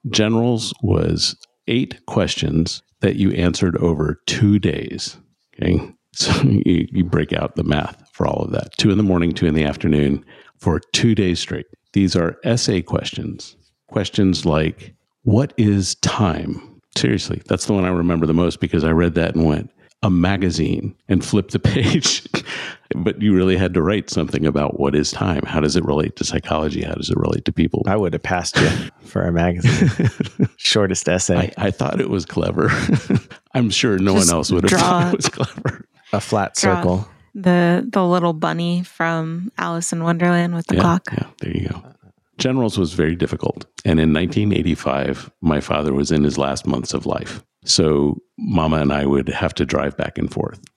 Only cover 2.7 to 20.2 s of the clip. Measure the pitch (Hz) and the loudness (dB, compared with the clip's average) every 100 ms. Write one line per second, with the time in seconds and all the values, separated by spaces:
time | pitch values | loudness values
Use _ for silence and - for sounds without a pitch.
2.7 | - - _ 98 - 95 90 87 82 92 | -4 -14 _ -2 2 0 2 0 2 0
3.7 | 82 85 76 76 80 - - 101 101 87 | 2 0 0 -2 -4 -6 2 4 4 2
4.7 | - - - - - _ _ _ - - | -2 -6 -8 -10 -12 _ _ _ -4 0
5.7 | 87 - - _ - - 92 135 110 - | 0 -2 -14 _ -6 -2 2 4 4 2
6.7 | 87 - 92 87 82 76 80 76 - 78 | 0 0 -2 0 0 0 -2 -4 -4 -2
7.7 | 73 - - _ - - - - - - | -2 -2 -10 _ -4 -2 -2 -4 -4 -4
8.7 | - 107 98 101 87 85 - 85 78 73 | 0 2 4 4 2 2 2 2 2 0
9.7 | - 82 76 71 69 - - - _ 90 | 0 2 2 2 0 -6 -20 -20 _ -2
10.7 | 78 - - 120 110 92 85 - 78 - | -2 -2 0 2 4 2 0 -4 -8 -10
11.7 | - _ 98 92 87 85 - - 120 - | -20 _ 2 2 2 0 -2 -2 0 0
12.7 | 95 - - - - - 92 - - _ | -2 0 -4 -4 -8 -8 -10 -16 -20 _
13.7 | _ _ 107 90 - 95 87 85 78 78 | _ _ -4 -2 2 2 2 0 0 0
14.7 | - - - _ _ 120 113 143 - 104 | -4 -16 -20 _ _ 2 2 2 0 2
15.7 | 101 90 - - - 98 76 - - - | 2 -2 -2 -2 0 0 0 -6 -8 -14
16.7 | - _ - 127 107 - - - 92 - | -20 _ -2 0 0 -2 -8 -4 -2 0
17.7 | 98 92 90 85 85 80 82 87 - - | 0 2 0 0 2 2 2 2 0 -2
18.7 | 82 80 80 85 80 85 80 80 76 113 | 0 2 2 2 2 0 2 2 2 -4
19.7 | _ _ _ 104 87 | _ _ _ 0 2